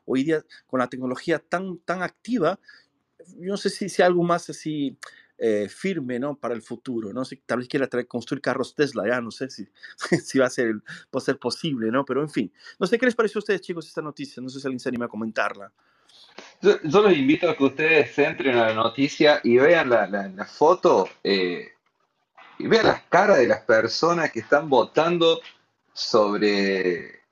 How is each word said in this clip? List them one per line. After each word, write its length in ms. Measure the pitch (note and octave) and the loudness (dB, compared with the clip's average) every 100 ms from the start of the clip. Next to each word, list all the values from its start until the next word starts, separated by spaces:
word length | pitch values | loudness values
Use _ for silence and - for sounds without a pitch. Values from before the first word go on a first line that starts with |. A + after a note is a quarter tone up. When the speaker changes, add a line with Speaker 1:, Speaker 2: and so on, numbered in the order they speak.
| - | -4
Speaker 1:
Hoy 180 | C3 | -2
día, 200 | D3 D#3 - - - | 0 -2 -4 -20 -8
con 120 | C3 | -4
la 100 | B2 | -4
tecnología 500 | B2+ B2+ C3 - D3+ | -6 -8 -6 -4 -4
tan, 380 | - F3 F#3+ E3+ | -4 -6 -6 -12
tan 240 | - F3+ | -8 -6
activa, 560 | F3 _ - A#3+ D#3+ G3 _ - _ _ _ _ - - | -6 _ -6 -2 0 -2 _ -20 _ _ _ _ -20 -14
yo 140 | F3+ | -8
no 60 | G3+ | -4
sé 120 | G3 | -6
si, 200 | G3 G3 | -6 -8
si 120 | - | 2
algo 220 | F3+ F3 | 2 4
más 260 | E3+ E3+ - | 0 -2 -4
así, 480 | D3+ D#3 D3+ C3+ - - _ _ - | -12 -8 -6 -6 -8 -20 _ _ -6
eh, 300 | A2+ G#2 G2 | -2 -2 -4
firme, 500 | - F#3+ E3+ B2+ A#2+ | -6 -6 -6 -6 -6
¿no? 160 | D3 C#3+ | -6 -8
Para 180 | A#2 | -8
el 80 | A#2 | -8
futuro, 500 | - A#2+ - A#2 G#2 | -10 -14 -8 -8 -6
¿no? 140 | A2+ C3 | -8 -10
Si 120 | C3+ | -12
tal 220 | - A#2+ | -6 -6
vez 80 | B2+ | -4
quiera 200 | C#3+ B2+ | -4 -2
traer, 200 | B2 B2 | -4 -6
construir 340 | A#2+ - C#3 | -8 -8 -6
carros 340 | C3+ B2+ A#2+ - | -4 -4 -4 -2
Tesla, 280 | C#3+ A2+ G2+ | -2 -2 -2
ya 120 | B2 | -2
no 100 | A#2 | -4
sé 180 | - C3 | -10 -12
si, 180 | - - _ - - | -12 -18 _ -20 -12
<laughs> 260 | - E3+ | -2 -2
si 160 | - C3 | 0 0
va 80 | B2+ | 0
a 20 | |
ser, 260 | - A#2 G#2+ | 0 -2 -4
va 420 | - - - C3 | -8 -20 -10 -8
a 20 | |
ser 180 | - C3+ | -4 -4
posible, 520 | A#2+ - E3 B2+ A2 | -6 -6 -6 -4 -2
¿no? 140 | B2+ C#3 | -2 -2
Pero 160 | C3 | -4
en 80 | D3+ | -4
fin, 220 | D3+ A2 _ - - | -6 -6 _ -18 -6
no 80 | F#3+ | -2
sé 100 | A#3 | 0
qué 80 | B3+ | 0
les 100 | A#3+ | 0
pareció 240 | A3+ G#3+ | -2 -2
a 20 | |
ustedes, 200 | G#3 F#3 | -4 -4
chicos, 260 | - E3+ D#3 | -4 -12 -10
esta 140 | - | -10
noticia, 400 | D#3 - C3+ - | -10 -12 -14 -12
no 80 | B2+ | -14
sé 100 | C3+ | -10
si 80 | C#3 | -10
alguien 120 | B2+ | -8
se 100 | C3+ | -6
anima 160 | A#2+ A#2+ | -6 -8
a 40 | |
comentarla. 600 | G#2+ A2+ A2+ G#2 G2+ G2 _ _ _ _ _ - - - - | -8 -8 -4 -4 -6 -18 _ _ _ _ _ -20 -20 -20 0
Speaker 2:
Yo, 200 | F#3+ - | 2 2
yo 180 | D#3 F#3 | 2 4
los 120 | G#3 | 6
invito 360 | D#3 C3+ D#3 F3 | 4 4 2 0
a 60 | - | 2
que 80 | |
ustedes 540 | C#3 - D#3 D#3+ B2+ - | 0 2 2 4 2 2
entren 380 | D3+ D#3 C3 A#2+ | 0 0 0 2
a 120 | A2+ | 2
la 60 | |
noticia 680 | A2 A2+ - C#3 - D3+ D3 | 2 -2 0 -2 4 4 4
y 140 | A#2+ B2 | 4 6
vean 320 | D3 E3+ C3+ | 6 4 4
la, 180 | A#2 G2 | 2 2
la, 200 | G2+ G2 | -4 -8
la 160 | F#2+ G#2 | -10 -10
foto, 640 | - D3+ F#3 F3 A#2 F#2 - | 2 4 4 4 4 2 -4
eh, 500 | F2+ G2 F2+ E2 - _ _ _ _ _ _ _ - - | -2 0 0 -4 -12 _ _ _ _ _ _ _ -20 -8
y 80 | - | 2
vean 180 | A3+ - | 2 4
las 180 | - | 0
caras 360 | - E3+ G#3 D#3+ | 2 4 6 6
de 80 | A2 | 4
las 140 | G#2+ | 2
personas 720 | - A2 A2+ - D#3+ F3 D3+ | 2 2 2 0 0 0 -2
que 80 | A#2 | -4
están 300 | - D3 D#3+ | 0 0 4
votando 720 | B2+ A2 - E3 F3 E3 E3 - _ _ _ _ | 2 2 0 2 2 2 0 -6 _ _ _ _
sobre 1300 | - - A2+ G2+ G2+ G#2 G2+ G2 F#2+ F#2 E2+ - - _ | -12 0 2 2 2 0 2 0 0 0 -2 -8 -20 _